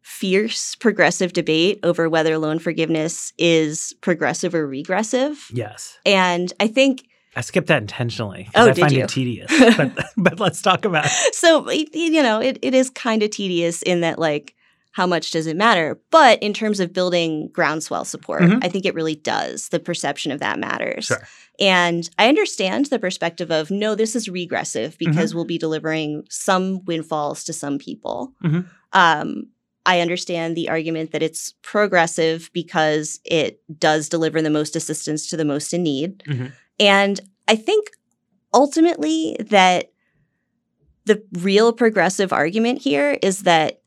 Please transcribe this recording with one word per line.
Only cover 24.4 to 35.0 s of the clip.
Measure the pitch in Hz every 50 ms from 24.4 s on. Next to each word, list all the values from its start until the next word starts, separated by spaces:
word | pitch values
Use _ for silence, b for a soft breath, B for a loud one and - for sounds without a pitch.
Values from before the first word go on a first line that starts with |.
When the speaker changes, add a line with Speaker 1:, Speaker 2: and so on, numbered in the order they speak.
| 175 160 - 95 - - - 117 110 151 - _
Speaker 1:
because | 170 165 151 170 160 -
Speaker 2:
Mm-hmm. | -
Speaker 1:
we'll | 170 165
be | - 170
delivering | 160 165 160 156 156 151 156 156 156 156 151 151 151 - _
some | - - - - 190 185 190 190 190 185 185
windfalls | - 170 160 160 160 160 151 147 143 - - -
to | - 156
some | - - 143 139 139
people." | - - - - - - - - - 262 _ _ -
Speaker 2:
Mm-hmm. | 165 151 175 180 B B B B B -
Speaker 1:
Um, | 196 180 165 156 151 - - - - - _ _ _ _ _ _ _ _
I | 190 185 175
understand | 175 170 175 180 - - 175 165 165 165 170
the | 170 165 -
argument | 160 160 156 165 165 160 160 160
that | - 151
it's | 160 160 160 - - - _ _
progressive | - - - 208 208 196 190 175 165 170 - - 160 160 160 165 165 - _
because | 175 165 165 - 170 156 156 151 156 151 151 - - _
it | - 170 160 139 - - _ _ - 156
does | _ - 156 156 156 147 -
deliver | - 165 160 156 151 160
the | 160 151
most | 151 151 151 151 -
assistance | 165 - - 156 -